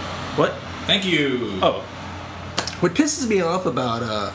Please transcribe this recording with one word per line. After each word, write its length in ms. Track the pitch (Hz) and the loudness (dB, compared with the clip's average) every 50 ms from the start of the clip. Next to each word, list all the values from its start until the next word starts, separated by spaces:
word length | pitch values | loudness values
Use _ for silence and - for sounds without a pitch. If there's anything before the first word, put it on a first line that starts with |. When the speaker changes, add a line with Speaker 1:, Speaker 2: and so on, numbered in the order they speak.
| - - - - - - - 143 | -6 -6 -6 -6 -6 -4 0 2
Speaker 1:
What? 120 | 156 - - - - - - - - | 2 2 2 -2 -8 -10 -10 -6 -2
Speaker 2:
Thank 200 | - 180 202 190 | 0 0 2 2
you. 540 | 185 170 147 143 135 127 120 113 104 98 95 | 2 2 4 4 2 2 0 0 -2 0 2
Speaker 1:
Oh. 200 | 190 160 - 98 117 - - - - - - - - - - - - - - - - - - - | 2 2 2 0 -4 -8 -10 -12 -10 -10 -10 -10 -10 -10 -10 -10 -10 -8 -4 -4 -4 -4 -2 0
What 120 | 175 175 170 | 0 2 4
pisses 340 | - 311 294 - - 269 220 | 4 4 4 2 0 0 2
me 140 | 214 190 | 2 4
off 240 | 170 165 170 185 - | 4 4 2 2 0
about, 380 | 170 123 135 127 120 113 117 120 | 0 0 0 0 0 0 0 0
uh, 280 | 110 107 107 101 92 | 0 0 0 -2 -2